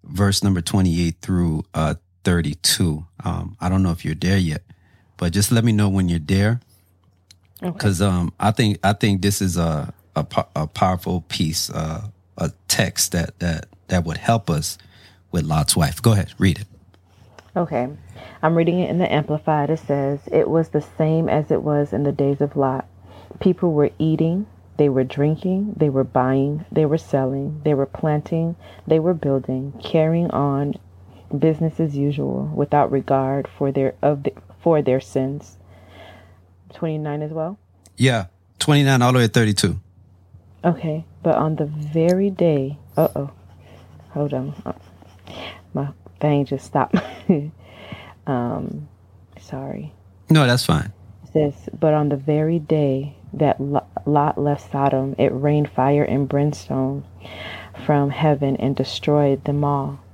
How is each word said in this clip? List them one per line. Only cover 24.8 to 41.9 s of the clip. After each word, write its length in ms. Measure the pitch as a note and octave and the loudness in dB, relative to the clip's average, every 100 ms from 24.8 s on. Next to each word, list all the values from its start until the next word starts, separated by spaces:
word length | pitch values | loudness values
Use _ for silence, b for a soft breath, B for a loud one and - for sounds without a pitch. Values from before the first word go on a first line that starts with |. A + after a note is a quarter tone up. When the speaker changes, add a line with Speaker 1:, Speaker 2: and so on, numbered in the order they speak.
| D3 | 2
Speaker 2:
were 140 | C3 | 4
drinking, 720 | C3 - D3 D#3 F#3 F#3 G#3 F3 | 0 0 0 0 -2 -2 -2 0
they 120 | D3+ | 0
were 140 | C3+ | 2
buying, 640 | C3 B2+ B2+ C3+ C#3 D3+ - | 0 2 2 2 0 -2 -2
they 160 | D#3+ D#3 | 0 2
were 100 | D#3+ | 0
selling, 640 | - C#3 C3 C#3 C#3+ D3+ | 0 -2 0 -2 -6 -4
they 120 | D3+ C#3 | 0 0
were 100 | C3+ | 0
planting, 680 | - D#3+ D3+ - E3 E3 E3 B B - | -2 -2 -2 -2 -2 -2 -6 B B 0
they 120 | D#3+ | 2
were 140 | D#3+ | 2
building, 680 | E3+ D3 C3+ - C3 C#3 - | 0 0 -2 -2 -6 -6 -10
carrying 480 | - D#3+ D#3 E3 E3+ | -2 0 2 2 0
on 420 | - C#3+ C#3 C#3+ - - - - B B D3 | 0 0 0 -2 -6 -12 -20 -20 B B 0
business 420 | D#3+ D#3 D#3+ - | 0 2 -2 -2
as 160 | E3 C#3+ | -4 0
usual 560 | C#3+ C#3+ C3+ C3 C#3 D3+ | -2 -2 -4 -4 -4 -2
without 340 | C#3+ D3 C3+ | 0 2 2
regard 560 | C3+ C3+ C3+ C3 C#3 C3+ | 0 0 0 0 -2 -6
for 240 | - C#3 | -4 -2
their, 220 | C3+ C3+ - | 0 0 0
of 220 | C#3+ D3 | 0 0
the, 100 | C#3 - - - | -4 -8 -20 -4
for 180 | E3+ D#3+ | 2 2
their 180 | C3+ C3 | 2 0
sins." 580 | - C#3 C3+ C#3+ - - - B B B B B B B B _ - | 0 -4 -2 -6 -12 -20 -20 B B B B B B B B _ -20
Twenty-nine 480 | - E3 D#3 D3+ D3 | -8 -4 -4 -4 -6
as 100 | D3+ | -6
well? 280 | D#3+ D#3+ G3+ _ _ - - | -6 -6 -8 _ _ -20 0
Speaker 1:
Yeah. 300 | B2+ A#2 F2+ _ _ _ | 2 2 -4 _ _ _
Twenty-nine 420 | - D3 C#3 C3 | 2 4 6 4
all 100 | B2 | 4
the 80 | B2+ | 4
way 80 | A2+ | 4
to 60 | |
thirty-two. 440 | B2 A2 G2 G2 - - _ - _ _ - - - | 4 2 2 0 -2 -10 _ -20 _ _ -20 -20 -2
Speaker 2:
Okay. 400 | F3 E3+ E3 D#3 D#3+ - | -2 0 -4 -6 -8 -4
But 140 | E3+ - | 0 2
on 220 | D#3 D#3 | 2 -2
the 80 | D3+ | -4
very 640 | D3+ D3+ | -4 -2